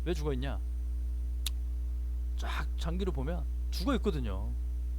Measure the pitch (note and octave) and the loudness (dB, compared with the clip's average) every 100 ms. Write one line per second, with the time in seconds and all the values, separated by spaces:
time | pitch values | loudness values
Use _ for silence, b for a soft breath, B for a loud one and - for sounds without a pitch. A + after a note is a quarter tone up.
0 | - E3+ D3+ C3 C3+ A2 - - - - | 0 0 2 0 0 0 0 0 0 0
1 | - - - - - - - - - - | 0 0 0 0 0 -2 -2 -2 0 0
2 | - - - - - - - - D#3+ F3+ | -2 -2 0 0 0 0 0 0 0 2
3 | F#3+ - D3 F3 - - - - A3 A#3+ | 2 0 0 0 0 0 0 0 2 2
4 | G#3 D#3 A#2 F#2+ G#2+ - - - - | 2 2 0 0 0 -2 -2 -2 -2